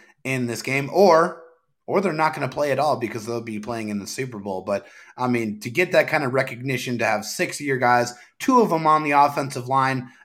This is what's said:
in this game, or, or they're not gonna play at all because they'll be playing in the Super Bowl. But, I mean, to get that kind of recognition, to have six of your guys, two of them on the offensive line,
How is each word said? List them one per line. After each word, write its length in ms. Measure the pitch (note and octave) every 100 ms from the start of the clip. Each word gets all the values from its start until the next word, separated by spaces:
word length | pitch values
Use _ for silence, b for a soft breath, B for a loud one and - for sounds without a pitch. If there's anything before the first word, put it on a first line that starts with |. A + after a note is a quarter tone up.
| B _
in 220 | C3 C3 B2
this 160 | A2+
game, 260 | - C3+ C#3
or, 500 | E3+ G3 D#3+ F3 - - _ _ _ -
or 140 | E3
they're 120 | G3
not 220 | D#3 D#3
gonna 140 | C#3+ C3+
play 240 | C#3+ D3
at 60 | C3
all 180 | D3 B2
because 280 | A#2 A#2 G#2+
they'll 140 | A#2
be 160 | A#2 G#2+
playing 300 | G#2+ A#2 G#2+
in 80 | G#2
the 80 | F#2+
Super 320 | - C3 A2+
Bowl. 240 | G2+ F#2
But, 240 | F#2 G2+ B B B -
I 120 | B2+
mean, 320 | B2 A2 G#2+
to 100 | B2
get 220 | A#2+ F3+
that 160 | E3 C3+
kind 160 | D#3
of 80 | C#3
recognition, 680 | C3 C3+ A#2+ B2+ B2+ C3 A#2+
to 60 |
have 200 | A2 G#2+
six 360 | G2+ - F3 -
of 60 | C#3+
your 100 | C3
guys, 360 | B2 B2 A#2+ B B -
two 220 | - B3+
of 100 | G#3
them 160 | E3 D#3
on 160 | D#3
the 80 | D3+
offensive 560 | C#3+ C#3+ C#3+ C#3 C3+ B2
line, 400 | C3+ C3 C3 B2 B